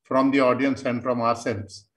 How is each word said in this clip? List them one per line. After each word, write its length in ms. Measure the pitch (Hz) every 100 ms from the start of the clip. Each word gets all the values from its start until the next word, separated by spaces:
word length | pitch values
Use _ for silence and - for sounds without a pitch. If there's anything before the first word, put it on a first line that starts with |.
from 280 | - 131 135
the 80 | 139
audience 420 | 127 120 139 131
and 200 | 127 120
from 180 | 127 120
ourselves, 680 | 117 120 131 101 101 - _